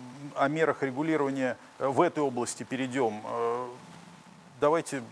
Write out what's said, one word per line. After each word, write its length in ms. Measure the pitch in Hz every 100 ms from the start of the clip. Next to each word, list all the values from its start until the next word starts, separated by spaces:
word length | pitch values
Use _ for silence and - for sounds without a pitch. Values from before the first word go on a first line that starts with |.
| 123 135 143 139
о 120 | 139
мерах 340 | 156 151 -
регулирования, 760 | 135 127 160 156 139 135 127 113 - -
э, 80 | 135
в 120 | 131
этой 200 | 175 151
области 420 | 143 123 117 -
перейдём. 580 | 117 127 131 131 117 107 113
Э, 400 | 117 117 120 123 127 - - - - - - - -
давайте 420 | 147 165 - 139 113